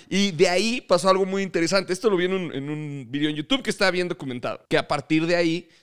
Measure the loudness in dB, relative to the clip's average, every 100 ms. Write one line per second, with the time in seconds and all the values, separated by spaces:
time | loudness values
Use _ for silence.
0 | -4 0 0 4 4 4 0 -2 0 2
1 | 4 2 2 -2 -2 -2 0 0 0 -2
2 | 0 2 0 -2 -4 -6 -6 -8 -8 -10
3 | -8 -2 -2 -2 -2 -2 -2 0 0 0
4 | -4 -4 -8 -6 -8 -8 -2 0 0 -4
5 | 0 0 2 2 2 -2 -6 _